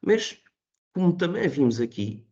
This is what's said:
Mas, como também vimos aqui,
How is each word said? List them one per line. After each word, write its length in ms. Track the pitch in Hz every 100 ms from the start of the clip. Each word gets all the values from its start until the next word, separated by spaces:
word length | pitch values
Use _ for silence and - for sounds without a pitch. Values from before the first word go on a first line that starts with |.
Mas, 400 | - 220 - - _ _ _ _ _
como 200 | - 180
também 320 | 170 170 202 196
vimos 320 | 135 127 110
aqui, 480 | 117 - 104 107 -